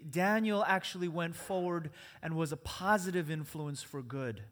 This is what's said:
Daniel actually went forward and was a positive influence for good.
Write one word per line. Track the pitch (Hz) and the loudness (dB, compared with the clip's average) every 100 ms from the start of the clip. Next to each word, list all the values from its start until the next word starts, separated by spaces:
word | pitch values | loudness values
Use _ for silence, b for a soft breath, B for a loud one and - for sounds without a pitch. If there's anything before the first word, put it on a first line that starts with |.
| 156 | -4
Daniel | 160 190 220 220 202 | 2 4 4 4 4
actually | 185 190 - 180 175 | 4 4 2 -2 -2
went | 160 170 | 0 -2
forward | 165 - 190 175 170 160 B B B | -4 -2 0 2 0 -2 B B B
and | 160 160 | -4 0
was | 156 | 0
a | 156 | -2
positive | - - 190 214 185 180 151 | -6 -2 4 4 4 0 0
influence | 156 147 156 147 143 | -4 -4 -6 -6 -6
for | - 143 | -8 -8
good. | 123 135 127 101 104 | -6 -4 -4 -4 -10